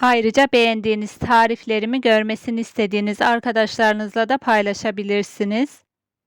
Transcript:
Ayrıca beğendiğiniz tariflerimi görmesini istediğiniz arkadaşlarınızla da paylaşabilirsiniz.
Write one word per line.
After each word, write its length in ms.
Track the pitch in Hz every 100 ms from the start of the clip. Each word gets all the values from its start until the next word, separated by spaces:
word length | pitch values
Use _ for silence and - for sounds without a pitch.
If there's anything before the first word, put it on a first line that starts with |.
Ayrıca 460 | 247 240 220 269 277
beğendiğiniz 640 | 240 233 220 220 214 208 -
tariflerimi 840 | 247 233 226 233 - 220 220 262
görmesini 580 | 240 214 214 220 - 226
istediğiniz 600 | 226 - 202 208 208 202
arkadaşlarınızla 1080 | 240 233 247 226 214 - 220 214 208 226 220
da 80 | 269
paylaşabilirsiniz. 1400 | - 214 202 196 220 202 202 202 202 - 202 220 285 - _ _ _ _